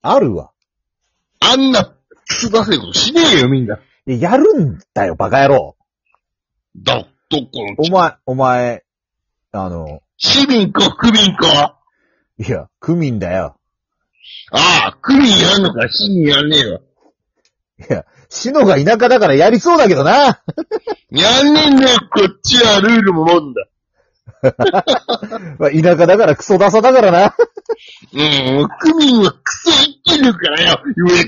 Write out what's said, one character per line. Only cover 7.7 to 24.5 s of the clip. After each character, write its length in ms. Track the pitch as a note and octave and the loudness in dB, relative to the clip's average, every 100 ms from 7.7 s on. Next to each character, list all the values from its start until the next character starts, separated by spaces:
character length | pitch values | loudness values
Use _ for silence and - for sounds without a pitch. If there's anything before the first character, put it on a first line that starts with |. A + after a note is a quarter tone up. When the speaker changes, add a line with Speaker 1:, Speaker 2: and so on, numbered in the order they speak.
| E3+ | -4
Speaker 1:
お 120 | D#3+ | -2
前、 260 | F#3 E3 - - | 0 0 -4 -8
お 80 | |
前、 500 | C3 C3 B2 B2 A2+ - _ _ _ _ _ _ | -2 0 0 -2 -6 -14 _ _ _ _ _ _
あ 160 | G#2 F#2 | -10 -10
の、 340 | E2+ D#2 D2+ _ _ | -10 -12 -16 _ _
Speaker 2:
市 300 | - - C#4 | -4 -2 0
民 260 | A#3+ F3+ | 0 0
か、 220 | - D3 - | -2 -4 -2
区 160 | A#3 | 0
民 240 | G#3+ G3 - | 2 0 -2
か。 440 | E3 C#3+ D3 - _ _ _ _ _ - | -2 0 -2 -6 _ _ _ _ _ -14
Speaker 1:
い 100 | A2 | -10
や、 200 | G2+ - _ | -8 -10 _
区 160 | - E3+ | -4 -2
民 220 | D3+ A2+ | -2 -4
だ 160 | F2+ | -6
よ。 220 | F#2 D#2+ - _ _ _ _ _ _ - - - | -6 -8 -12 _ _ _ _ _ _ -20 -20 -8
Speaker 2:
あ 360 | - D#3 E3 - | -2 0 0 -4
あ、 100 | - | -8
区 140 | - | 0
民 240 | C4+ C4+ G3+ | 2 4 2
や 200 | F3+ G3+ | 2 0
ん 40 | |
の 100 | F#3 | -2
か、 160 | B2 A2+ | -2 -6
市 220 | - G#3 | -4 -4
民 120 | F#3+ | -2
や 180 | D3 C#3 | 0 0
ん 60 | D3 | 0
ね 100 | D3+ | -2
え 60 | A#2 | -2
わ。 100 | D2+ - _ _ _ _ _ _ _ _ _ - | -6 -14 _ _ _ _ _ _ _ _ _ -8
Speaker 1:
い 40 | |
や、 120 | G#2 - _ _ | -8 -8 _ _
市 240 | - A#3+ | -12 -4
の 140 | D4 A3 | 2 2
が 100 | D3+ | 2
田 160 | D3+ | 2
舎 160 | A3 A#3+ | 2 2
だ 120 | B3+ | 2
か 80 | F3+ | 2
ら 60 | |
や 140 | C#3 F3+ | 4 4
り 120 | A3+ | 2
そ 160 | E4 E4+ | 2 2
う 20 | |
だ 100 | A#3 | 2
け 60 | |
ど 100 | D#3 | 2
な。 380 | C#3+ A#3+ C#4+ - - - - A4 - G4+ _ | 2 2 2 0 -8 -12 -10 -10 -10 -12 _
Speaker 2:
や 320 | C3+ G3 B3+ | -4 0 2
ん 120 | C#4+ | 2
ね 60 | D4+ D#4 | 2 4
え 20 | |
ん 60 | C4+ | 2
だ 160 | C4 | 2
よ、 60 | A#3+ - | 0 -2
こ 140 | - F#3+ | -2 -2
っ 120 | - | -2
ち 140 | - - | -4 0
は 240 | A3+ G#3 | 2 2
ル 80 | G3+ | 2
ー 100 | A#3 | 2
ル 120 | G3 | 2
も 120 | E3+ | 0
守 120 | D#3+ E3+ | 2 0
る 60 | D3+ | 0
ん 80 | |
だ。 140 | A2+ - _ _ _ _ _ - _ | -8 -12 _ _ _ _ _ -20 _
Speaker 1:
<laughs> 1120 | C3 | -2